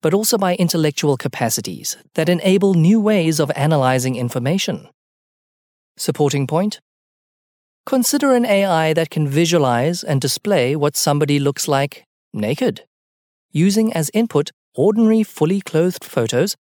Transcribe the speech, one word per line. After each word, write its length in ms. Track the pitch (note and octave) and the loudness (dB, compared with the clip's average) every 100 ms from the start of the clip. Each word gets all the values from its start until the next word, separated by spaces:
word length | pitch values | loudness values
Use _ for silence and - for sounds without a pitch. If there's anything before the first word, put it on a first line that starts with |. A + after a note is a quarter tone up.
but 100 | D#3+ | 0
also 240 | F#3+ A3 A3+ | 0 0 0
by 180 | F#3+ F3+ | 0 0
intellectual 600 | F3 E3+ D3+ C#3+ D3 C3+ | 0 2 0 0 0 0
capacities 800 | C3+ - B2 A2+ G#2 F2+ - - _ | -4 -4 -4 -4 -8 -10 -12 -14 _
that 140 | - D#3+ | -4 0
enable 460 | F3 G3 G3 G3 | 0 2 2 4
new 260 | F3 D#3+ A3 | 4 4 4
ways 400 | G#3 G#3+ D#3+ D#3 | 4 2 2 0
of 100 | C#3+ | -2
analyzing 640 | - C#3+ D#3 B2+ C3 B2+ B2 | 0 2 2 2 2 0 -2
information. 720 | A#2+ B2+ B2 F#3+ - A#2+ - _ _ _ _ _ _ _ _ _ _ _ | -4 -4 -2 -2 -4 -8 -10 _ _ _ _ _ _ _ _ _ _ _
Supporting 500 | - D3 D3 C#3+ C3 | -6 -2 0 0 -2
point. 340 | D3+ G#3 - _ _ _ _ _ _ _ _ _ _ - | -2 -2 -6 _ _ _ _ _ _ _ _ _ _ -4
Consider 480 | C4 A#3+ D4 C#4+ | -2 0 0 2
an 100 | B3 | 2
A 220 | A#3 G3 G3 | 2 2 2
I 260 | E3 D#3+ | 2 2
that 160 | D#3 D#3+ | 0 -2
can 180 | - D3 | -2 -2
visualize 760 | C#3 E3 E3+ C3+ A#2 C#3 F3 | 0 2 2 2 2 0 -4
and 160 | - C#3 | -2 -2
display 560 | B2+ - G3+ F#3+ B2 D3+ | -2 -4 -2 0 0 0
what 200 | C#3+ - | -2 -2
somebody 420 | - D3 D3 C#3+ | -2 0 0 0
looks 280 | C#3 C3+ - | 0 -2 -2
like 380 | C#3 C#3+ - _ _ _ | -2 -2 -8 _ _ _
naked, 500 | G#2+ G#2 C#3+ B3+ G#3 - _ _ _ _ _ _ | -6 -4 -2 -2 -4 -12 _ _ _ _ _ _
using 400 | - F#3 G3+ A3 | 0 2 2 0
as 160 | E3+ D3+ | -2 -2
input 380 | G#3+ A3+ D3 D3 _ _ | -2 0 -2 -2 _ _
ordinary 480 | - E3+ A3 A3+ A3 | 0 0 4 4 2
fully 400 | G#3+ - D#3+ G3 | 0 -2 0 0
clothed 420 | - D#3 F3+ F3 | -2 0 0 -2
photos 500 | - - A2+ A#2+ F#3+ - | -8 -4 -2 0 -2 -4